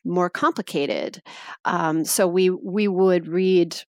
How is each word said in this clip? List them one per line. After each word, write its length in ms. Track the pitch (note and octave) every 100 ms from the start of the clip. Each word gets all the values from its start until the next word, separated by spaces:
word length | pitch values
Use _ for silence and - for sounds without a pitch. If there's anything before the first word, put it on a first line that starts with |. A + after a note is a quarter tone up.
more 260 | E3+ F3+ F3
complicated. 920 | - D#4 B3 - D3 C#3 D#2 - - - - - -
Um, 400 | - F3 D#3+ D#3+
so 220 | D3+ - F3+
we, 220 | F3+ F#3
we 380 | F#3 G3 G3+ G3+
would 380 | F#3 F#3+ F3+ D#3
read, 480 | F3 F#3 F3+ E3+ - -